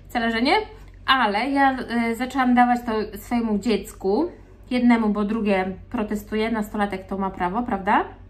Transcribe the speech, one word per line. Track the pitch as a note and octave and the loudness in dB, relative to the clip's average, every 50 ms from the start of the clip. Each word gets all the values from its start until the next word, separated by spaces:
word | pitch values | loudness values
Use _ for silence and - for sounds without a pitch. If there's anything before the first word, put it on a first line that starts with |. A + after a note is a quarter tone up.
| - - | -12 -8
Wcale, | - B3 A#3 A#3 | -4 -2 -2 0
że | A3+ A3+ | 0 0
nie, | A#3+ C#4+ F#4 A4 A4 - - - - - - - - | 2 2 2 2 0 -2 -10 -18 -20 -20 -20 -4 0
ale | - C4 C4 A#3+ G#3 G3 G#3 B3 C#4+ | 0 2 2 2 2 0 0 0 0
ja, | C#4 C#4 C#4 C4+ C4 B3+ | 2 2 4 2 2 0
e, | - - A3+ A#3+ A#3 A#3 A3+ | -4 -4 -2 0 0 0 -2
zaczęłam | A3+ B3+ B3+ C4 C#4 B3+ B3 B3 | -4 -4 -4 -2 0 2 4 6
dawać | A#3+ B3 A#3+ B3 A#3+ A#3+ | 6 6 6 4 0 0
to | A#3+ A3 A3 G#3 G#3 - G3 | -2 -2 -2 -2 -4 -8 -12
swojemu | - - B3 A#3+ A3+ A3 G#3 G3+ | -6 -4 -2 -2 0 0 -2 0
dziecku, | G3+ B3 G#3 F#3+ - - - - - F#3+ G3+ B3+ E4 F4+ - - - - - - - - | 0 0 0 0 -2 -6 -10 -4 -2 0 2 2 0 -2 -6 -10 -20 -20 -20 -20 -8 -4
jednemu, | B3 B3 B3 A#3+ A#3+ A3+ A3 G#3 | 0 4 4 6 6 4 4 2
bo | G3+ G#3 G#3 | 0 0 0
drugie | G3+ A3 A3+ G3+ G#3 G3 F#3 F#3+ F#3+ F#3 - - - | -2 -2 0 0 2 2 2 0 -2 -6 -10 -10 -8
protestuje, | - A3+ G#3 - G#3+ G#3 - - A3 G#3+ G#3+ A3+ | -6 -4 -4 -4 -4 -6 -6 -4 -2 -2 -2 0
nastolatek | A#3 A3 G#3+ - - G#3+ G3+ G3+ G3 F#3+ - | -2 -2 -4 -4 -2 -2 -2 -2 -2 -6 -8
to | - G3 F#3+ | -6 -6 -4
ma | G3 F#3+ | -4 -4
prawo, | F#3 - F3+ F3 F#3 A#3+ | -4 -2 -4 -2 -2 -2
prawda? | A#3+ - G#3 G3 F#3 G3 A#3 D4 G4 - - - - | -2 -2 -4 -2 0 2 2 2 0 -2 -8 -18 -20